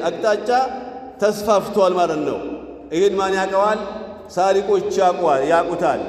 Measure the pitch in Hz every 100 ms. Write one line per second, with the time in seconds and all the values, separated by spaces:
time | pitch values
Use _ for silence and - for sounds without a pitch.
0 | 170 175 220 214 226 247 262 - - -
1 | - - 202 208 226 202 - 208 185 180
2 | 170 156 143 104 - - - - - 160
3 | 196 190 190 190 190 190 208 214 - -
4 | - - - - 190 196 202 196 208 190
5 | 185 180 170 139 143 170 170 165 170 127